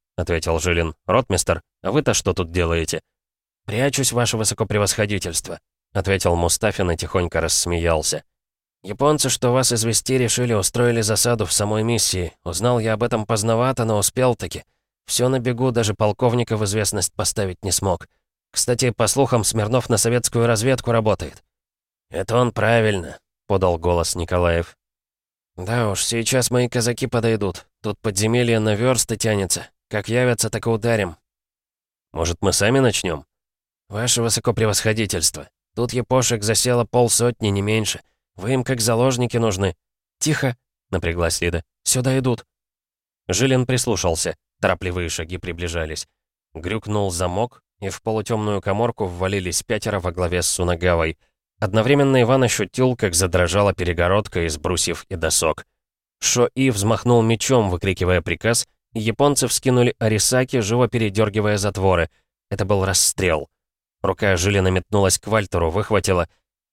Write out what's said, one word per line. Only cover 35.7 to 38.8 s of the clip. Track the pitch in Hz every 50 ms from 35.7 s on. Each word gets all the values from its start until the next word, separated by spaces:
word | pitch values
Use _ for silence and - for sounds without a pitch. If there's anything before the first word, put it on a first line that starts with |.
| _
тут | 113 120 120
япошек | 120 123 117 - 131 131 123 - 123 107 104
засело | 110 110 - - 127 123 120 117
полсотни, | - - 123 123 113 - - 117 120 113 - 104 104
не | 98 101
меньше. | 98 104 110 110 104 - - - - _ _ _ _ _ _
Вы | - 95 113
им | 135 131
как | 120 - 131 117